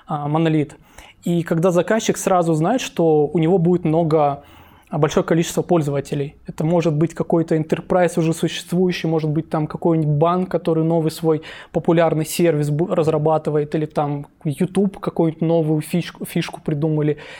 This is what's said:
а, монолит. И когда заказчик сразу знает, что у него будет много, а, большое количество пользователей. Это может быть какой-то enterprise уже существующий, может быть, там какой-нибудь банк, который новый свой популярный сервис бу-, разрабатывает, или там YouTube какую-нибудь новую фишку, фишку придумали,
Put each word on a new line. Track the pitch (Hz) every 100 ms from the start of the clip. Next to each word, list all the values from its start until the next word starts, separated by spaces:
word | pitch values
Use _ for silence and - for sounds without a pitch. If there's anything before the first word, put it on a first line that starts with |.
| -
а, | 151 147
монолит. | 156 165 156 139 - _ - - _ -
И | 170
когда | 165 165 180
заказчик | 175 165 220 - 202
сразу | 196 180 165
знает, | 156 165 247
что | - - 165 151 147
у | 170
него | 160 190
будет | 170 175
много, | 160 160 165 160 147 139 - - - - -
а, | 156
большое | 147 196
количество | 180 165 165 -
пользователей. | 151 175 143 139 139 147 143 - -
Это | -
может | 156 175 165
быть | 147 165 -
какой-то | - 170 165 160
enterprise | 156 170 - 180 170 175
уже | 160
существующий, | 165 165 - - 175 185 170 160
может | 160 156
быть, | 151 160
там | 160 151
какой-нибудь | - 170 160 151 147
банк, | 165 180 185
который | 165 170 160
новый | 160 165 156
свой | - 160 156 - - -
популярный | 170 170 165 165 156 156
сервис | - 170 147 147
бу-, | 147 180
разрабатывает, | 175 156 156 156 156 156 151 147
или | 165 156
там | - 147 143 143 _
YouTube | 160 139 170 190 202 -
какую-нибудь | - - 165 156
новую | 160 165 156 156
фишку, | 151 170 - - -
фишку | 175 - -
придумали, | - 147 160 151 151 147 -